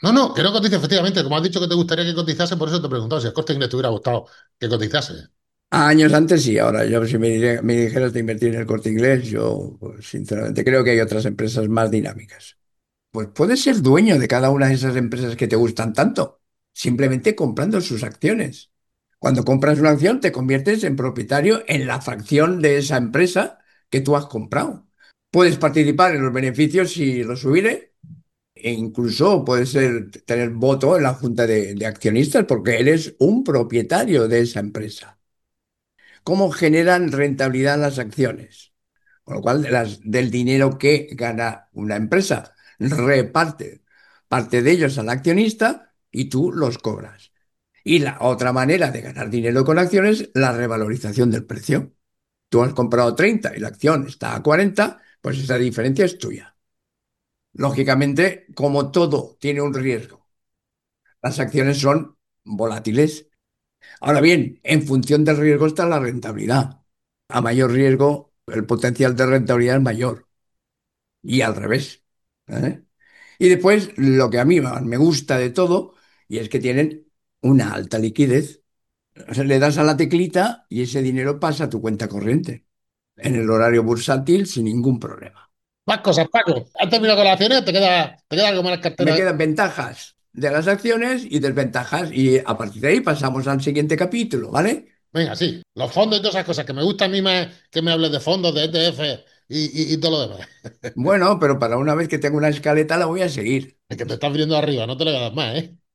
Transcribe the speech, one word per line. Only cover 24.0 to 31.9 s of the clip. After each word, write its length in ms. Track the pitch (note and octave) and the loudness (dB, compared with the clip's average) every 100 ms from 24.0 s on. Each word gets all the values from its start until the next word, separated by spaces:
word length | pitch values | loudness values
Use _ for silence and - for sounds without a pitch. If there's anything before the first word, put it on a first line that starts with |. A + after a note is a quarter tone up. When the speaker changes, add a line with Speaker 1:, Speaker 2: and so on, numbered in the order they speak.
Speaker 2:
tú 140 | C3+ | 0
has 120 | C#3+ D3 | 0 0
comprado. 600 | A2+ G#2 C3+ D#4 - _ _ _ _ _ | -10 -4 -4 -4 -8 _ _ _ _ _
Puedes 260 | E3+ F3+ C#3 | 4 4 4
participar 580 | D3+ D3+ D3 D3 F3+ | 2 2 2 4 2
en 80 | D3 | 2
los 100 | C3 | -2
beneficios 600 | B2+ C3 A#2+ D3+ F3 F3+ | -2 -4 0 2 2 0
si 320 | E3+ C3+ B2 | -2 -2 -2
los 200 | A2+ C3 | -4 -4
hubiere, 500 | C3+ D#3+ A3 - - _ - - _ _ _ | 0 2 2 -2 -10 _ -20 -20 _ _ _
e 180 | _ A#2 | _ -6
incluso 720 | A2+ A2+ A#2 A#2+ G2+ F3+ F#3 | -4 -6 -4 -4 2 2 2
puedes 260 | B2 B2+ B2 | 2 0 0
ser, 400 | C#3 C3 A#2 G2+ - | 0 0 -2 -8 -16
tener 260 | - A#2+ A#2+ | -4 -2 -2
voto 460 | A#2 C3 C3+ C3+ F3 | 0 0 2 2 2
en 60 | |
la 120 | C#3 | 2
junta 320 | C3 B2 A#2 A2+ | -2 -4 0 2
de, 280 | A2 G2+ | 2 0
de 120 | G2+ | -6
accionistas, 580 | A2 | -8